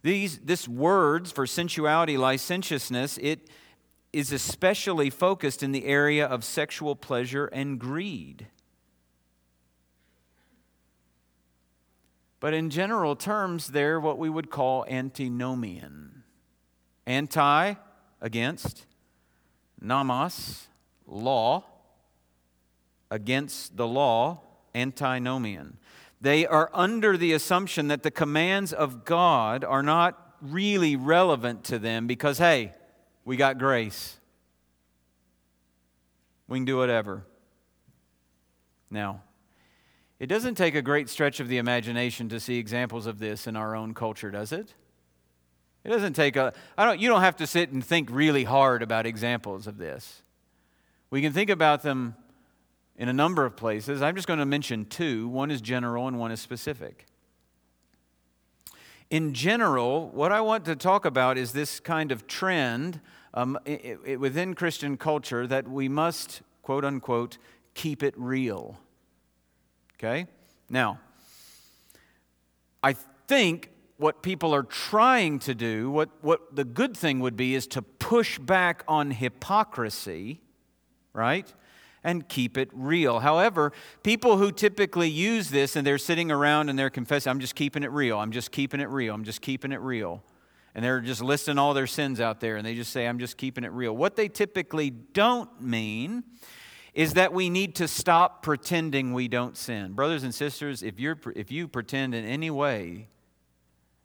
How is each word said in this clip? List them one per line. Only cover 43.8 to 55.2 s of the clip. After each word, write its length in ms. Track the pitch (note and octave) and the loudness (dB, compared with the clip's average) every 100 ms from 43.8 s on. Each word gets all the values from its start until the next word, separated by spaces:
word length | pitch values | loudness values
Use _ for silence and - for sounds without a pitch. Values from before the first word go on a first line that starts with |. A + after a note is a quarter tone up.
| A2 | -8
culture, 380 | A2 A2+ G#2+ G#2 | -6 -6 -6 -8
does 220 | G2+ G#2+ | -8 -6
it? 220 | E3 G#3+ _ _ _ _ _ _ _ _ _ _ _ | -8 -10 _ _ _ _ _ _ _ _ _ _ _
It 60 | - | -2
doesn't 240 | A3+ G3 | -2 0
take 240 | D3 C#3+ C#3 | 2 2 4
a, 160 | C3 - - - | 0 -2 -10 2
I 60 | |
don't, 160 | A3+ F3+ | 2 4
you 80 | A3+ | 4
don't 140 | G#3+ | 6
have 160 | F#3 F3 | 6 2
to 100 | D#3+ | 0
sit 240 | F3 E3 | 2 2
and 120 | C3+ | -2
think 240 | A#2+ E3+ B2 | 0 0 2
really 320 | B2+ D#3 C#3+ | 4 4 4
hard 360 | A2+ C3+ C3+ A#2+ | 4 6 6 4
about 260 | A2+ A2+ A2+ | 2 0 0
examples 600 | A2 A#2+ A#2+ G#2 G2 G#2+ | -2 -2 -2 -4 -10 -12
of 100 | G#2 | -10
this. 460 | E2 C2+ - - _ _ _ _ _ _ _ _ _ | -10 -10 -14 -20 _ _ _ _ _ _ _ _ _
We 100 | C3+ | -2
can 120 | D3+ | 0
think 180 | D3 G#3 | 0 0
about 320 | F#3 D#3 C#3+ | 4 6 6
them 320 | D3+ C3 A#2+ A2+ _ _ _ _ _ _ _ - | 0 -2 -4 -8 _ _ _ _ _ _ _ -6
in 120 | B2 | -2
a 40 | |
number 320 | B2+ D#3 E3+ | 2 2 4
of 120 | C3 - | 0 0
places. 460 | A2+ G#2+ G#2 C#3 | -4 -4 -4 -2
I'm 120 | D3 | -2
just 140 | F#3 F3+ | -2 -2
gonna 180 | D#3+ C#3 | -2 0
mention 380 | C#3+ D3 A#2 | 0 -2 -6
two. 440 | G#2 - E3 A2+ | -6 -4 -2 -2